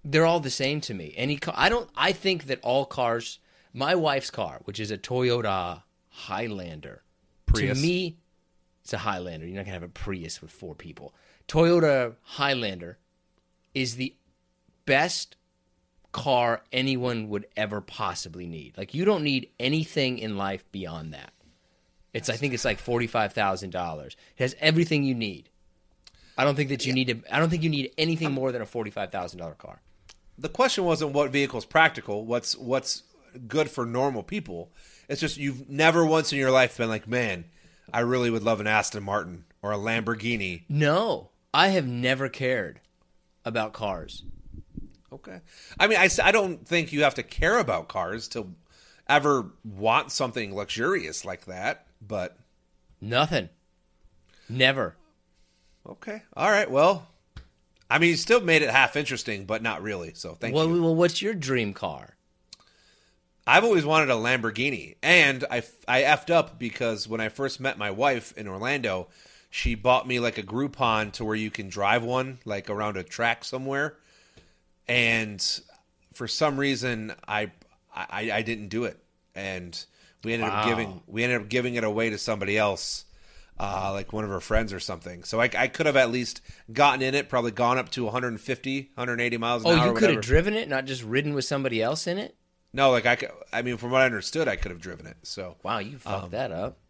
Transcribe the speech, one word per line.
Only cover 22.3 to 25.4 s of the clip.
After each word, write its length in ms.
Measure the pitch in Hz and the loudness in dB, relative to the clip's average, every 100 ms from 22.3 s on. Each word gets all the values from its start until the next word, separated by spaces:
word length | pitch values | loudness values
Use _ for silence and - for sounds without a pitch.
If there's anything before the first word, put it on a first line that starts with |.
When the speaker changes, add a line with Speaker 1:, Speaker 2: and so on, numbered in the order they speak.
| 110 | -2
Speaker 1:
think 160 | 139 | -2
it's, 140 | 120 123 | 0 -2
like, 120 | 104 | -2
forty-five 540 | - 120 117 117 101 | 0 0 0 0 -2
thousand 380 | - 101 95 98 | 0 0 0 -6
dollars. 440 | 90 87 78 67 - _ - | -6 -6 -8 -14 -20 _ -4
It 60 | |
has 120 | 127 - | -4 2
everything 440 | 156 160 165 151 | 2 4 2 2
you 100 | 139 | 0
need. 340 | 120 107 82 | 0 -4 -6